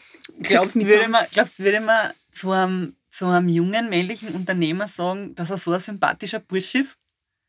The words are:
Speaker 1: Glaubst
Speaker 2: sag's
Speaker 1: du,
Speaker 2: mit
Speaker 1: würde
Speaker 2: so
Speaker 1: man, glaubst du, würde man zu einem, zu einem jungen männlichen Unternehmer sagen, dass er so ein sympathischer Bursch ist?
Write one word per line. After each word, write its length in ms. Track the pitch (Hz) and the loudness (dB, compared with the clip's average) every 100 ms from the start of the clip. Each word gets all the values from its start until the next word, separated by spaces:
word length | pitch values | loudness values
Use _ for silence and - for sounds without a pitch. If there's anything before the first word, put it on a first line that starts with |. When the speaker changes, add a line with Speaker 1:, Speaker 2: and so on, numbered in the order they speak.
| - - - - | -20 -16 -16 -8
Speaker 1:
Glaubst 80 | 170 | 2
Speaker 2:
sag's 220 | 180 185 | 2 2
Speaker 1:
du, 60 | 226 | 2
Speaker 2:
mit 80 | 202 | 6
Speaker 1:
würde 180 | 214 226 | 6 6
Speaker 2:
so 40 | |
Speaker 1:
man, 140 | 226 - | 2 2
glaubst 280 | 202 240 - | 0 0 0
du, 40 | |
würde 160 | 196 214 | 0 2
man 320 | 220 226 208 - _ | 2 2 0 -6 _
zu 200 | - 185 | -8 -2
einem, 440 | 190 185 185 156 - _ | 0 2 0 -4 -10 _
zu 160 | - 180 | -4 2
einem 220 | 180 175 | 4 4
jungen 400 | 170 180 220 233 | 2 2 0 -2
männlichen 400 | 175 185 - 220 | -2 -2 -6 -8
Unternehmer 580 | 175 185 185 160 175 202 | -6 -4 0 0 -2 -4
sagen, 480 | - 180 196 196 - | -4 -4 -4 -8 -8
dass 140 | 170 | -6
er 80 | 190 | -4
so 140 | - | -2
ein 60 | 180 | -2
sympathischer 600 | 214 202 175 - 202 165 | -4 -2 -2 -2 -6 -8
Bursch 360 | - 185 190 254 | -6 -6 -2 -2
ist? 220 | 277 - _ _ _ _ | -2 -8 _ _ _ _